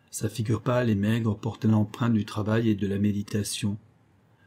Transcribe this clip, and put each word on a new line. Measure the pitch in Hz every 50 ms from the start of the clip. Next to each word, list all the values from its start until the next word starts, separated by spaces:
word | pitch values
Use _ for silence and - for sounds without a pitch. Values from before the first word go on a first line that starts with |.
| _ _
Sa | - - 123 104
figure | - - 110 110 113 104 -
pâle | - 123 123 127 117
et | 107
maigre | 98 98 107 113 117 113 113 104
portait | 110 - 113 107 - - 110
l'empreinte | 110 107 107 104 - - 123 117 117
du | 107 101
travail | - - 107 104 110 110 117 117 110
et | 107
de | 95 101
la | 95 98 101
méditation. | 101 104 101 101 101 - - 107 101 - - - - 101 101 107 - - _ _ _ _ _ _ _ _ _ _ _